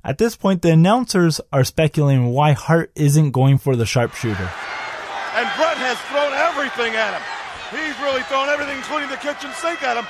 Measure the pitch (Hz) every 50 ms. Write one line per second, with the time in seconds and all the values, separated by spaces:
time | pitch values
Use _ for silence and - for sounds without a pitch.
0 | - - 135 - 220 233 - - - 196 190 175 - 170 160 160 165 185 220 254
1 | 247 - - 190 175 165 147 - - _ - 139 131 - - - 160 151 - 156
2 | 147 139 135 131 123 120 120 139 147 151 143 - - - 160 165 160 - _ -
3 | 151 143 143 156 156 143 120 127 127 135 139 131 - 143 131 117 113 101 - 135
4 | 117 110 - - - 117 104 92 92 90 - - - - - - - - - -
5 | - - - - - - - 220 247 - - - 311 330 311 262 254 254 240 -
6 | - - 269 285 294 285 269 277 311 339 349 311 285 254 - - 233 226 226 220
7 | 220 202 185 160 - - - - - - - - - - 208 277 320 302 277 220
8 | 285 277 269 254 254 - 277 269 269 285 294 285 285 277 285 269 247 - 294 302
9 | 285 269 277 - - 294 285 - 294 277 247 - 339 330 339 302 294 254 233 233
10 | 226